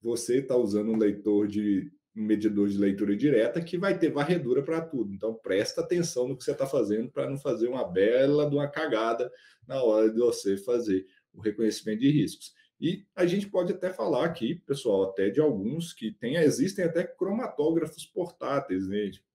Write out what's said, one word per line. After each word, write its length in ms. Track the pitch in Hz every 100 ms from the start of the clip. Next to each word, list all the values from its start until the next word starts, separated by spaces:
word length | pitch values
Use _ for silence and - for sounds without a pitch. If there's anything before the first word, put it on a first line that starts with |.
você 400 | 113 120 - 127
tá 140 | 139 127
usando 360 | 110 104 107
um 60 | 110
leitor 500 | 104 101 101 104 104
de, 440 | 101 104 95 87 _ _ 110
um 80 |
medidor 460 | 107 107 107 101 101
de 80 | 98
leitura 380 | 101 95 101 101
direta 460 | 143 120 117 165
que 160 | 170 175
vai 200 | 196 180
ter 120 | 156
varredura 540 | 131 143 180 123 135
pra 180 | 143 165
tudo. 320 | 165 135 101
Então, 200 | 98 107
presta 480 | 113 98 95 - -
atenção 480 | 165 175 165 123 127
no 80 | 131
que 80 | -
você 80 |
tá 120 | 139 135
fazendo 440 | 143 104 107 131
pra 200 | 147 131
não 80 | 139
fazer 300 | 143 113 117
uma 160 | 127
bela 640 | 101 90 101 123 139 147 143
de 60 | 143
uma 140 | 143
cagada 600 | 156 156 113 113 117 127 - - _ -
na 160 | 135
hora 260 | 120 107 110
de 100 | 113
você 360 | 120 110 101 98
fazer 480 | - 120 110 95 - _ _
o 80 | -
reconhecimento 580 | 104 104 113 104 107 107
de 100 | 135
riscos. 440 | 151 95 - - _ _ _
E 220 | 160 202 - -
a 120 | 175
gente 200 | 196 202
pode 240 | - 175
até 220 | - 185
falar 320 | - 202 127 170
aqui, 300 | 170 117 165
pessoal, 560 | - 139 120 98 95
até 180 | - 98
de 100 | 101
alguns 540 | 151 110 104 156 170
que 180 | - 110
tem, 240 | - 120 160
existem 480 | 151 117 135 -
até 200 | 175 170
cromatógrafos 1040 | - - 190 220 240 - 151 165 151 - -
portáteis, 800 | 208 175 - 131 139 - 92 95
né? 240 | 101 101 - _